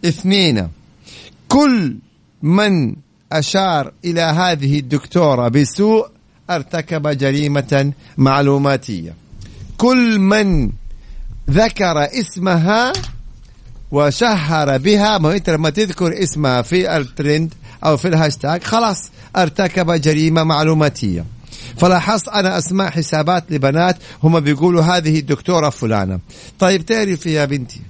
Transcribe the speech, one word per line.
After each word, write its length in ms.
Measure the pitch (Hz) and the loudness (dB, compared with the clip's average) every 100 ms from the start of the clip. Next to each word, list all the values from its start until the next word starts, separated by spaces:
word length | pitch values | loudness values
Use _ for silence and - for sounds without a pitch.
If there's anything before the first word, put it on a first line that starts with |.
| 175 | -2
اثنين، 600 | - 185 196 175 113 85 80 - _ - - - _ - | -2 0 2 2 0 -4 -10 -20 _ -20 -20 -20 _ 0
كل 480 | 262 294 240 151 113 _ _ _ _ | 2 4 2 0 -6 _ _ _ _
من 520 | 151 185 208 185 120 - _ _ _ | 0 2 2 2 0 -4 _ _ _
أشار 600 | 156 143 190 190 160 131 _ 175 | -4 -2 -2 0 -2 -4 _ -6
إلى 160 | 165 | -2
هذه 580 | 165 156 180 160 135 147 | 0 0 0 0 0 -2
الدكتورة 680 | 131 143 - 180 160 127 120 | -2 -4 -2 2 2 2 2
بسوء 600 | 127 139 - 208 220 - _ _ _ - | 2 2 2 2 2 0 _ _ _ -6
ارتكب 580 | 175 135 170 151 160 147 | -6 -4 -8 -4 -4 -2
جريمة 880 | 139 135 139 147 143 139 139 139 143 - - | 0 0 0 0 -2 0 0 0 -4 -12 2
معلوماتية. 960 | 135 139 139 139 139 135 - 98 82 80 _ - - - - - | 4 4 4 2 2 0 -4 -8 -8 -14 _ -20 -20 -18 -18 0
كل 420 | 233 254 233 214 | 2 4 4 2
من 520 | 190 208 202 165 117 - - - - - - - - | 2 4 2 2 0 -4 -12 -16 -16 -14 -12 -10 0
ذكر 680 | 143 220 - 185 156 147 254 | 2 2 0 -2 0 -2 -2
اسمها 760 | 190 - 185 170 165 214 247 381 - - - - - - - - - | -6 -4 0 2 2 2 0 -4 -8 -12 -16 -18 -20 -20 -20 -20 -4
وشهر 840 | 143 147 135 240 208 151 160 143 135 | 0 0 2 0 0 0 0 0 0
بها، 400 | 151 208 208 208 | 2 4 4 2
ما 180 | 156 190 | 2 0
أنت 140 | - | 0
لما 200 | 160 160 | 0 0
تذكر 540 | 147 214 165 175 175 | 0 -4 0 -2 0
اسمها 380 | 180 151 143 123 | -2 0 0 0
في 360 | 120 180 185 165 | 0 0 0 -2
الترند 560 | 135 - 147 151 160 - - - | -4 -4 0 0 -2 -6 -20 -4
أو 140 | 156 147 | 0 0
في 100 | 185 | 2
الهاشتاج 560 | 160 156 139 139 170 | 2 0 0 -4 -4
خلاص 480 | - 226 226 190 - - - - | -2 0 0 -2 -8 -18 -8 -2
ارتكب 540 | 175 - 185 185 165 | -2 0 -2 0 0
جريمة 520 | 170 147 156 160 165 | 0 2 2 2 2
معلوماتية. 840 | 160 151 156 160 151 - 104 85 82 - - - - - | 2 2 2 2 0 0 -4 -4 -8 -14 -20 -18 -16 0
فلاحظت 500 | 175 180 160 214 - | 2 2 2 -2 -2
أنا 300 | 214 190 180 | -2 -2 -2
أسماء 320 | 165 190 190 | -2 -2 -2
حسابات 540 | 147 151 156 151 180 170 | -4 -2 -2 0 -2 -2
لبنات 480 | 151 135 147 180 180 - - | -2 0 2 0 0 -8 0
هم 160 | 156 165 | 2 2
بيقولوا: 420 | 143 143 170 175 | 2 2 2 4
"هذه 380 | 160 180 156 156 | 2 2 0 -2
الدكتورة 500 | 143 147 - 175 151 | 0 -4 0 0 0
فلانة". 500 | - 117 110 95 92 - - - - | -2 -2 -2 -2 -6 -10 -20 -20 -2
طيب، 260 | 185 190 160 | 0 0 -2
تعرفي 480 | 226 208 170 170 | -2 -2 -4 -2
يا 120 | 156 143 | -2 -2
بنتي 360 | 139 120 - | -4 -8 -14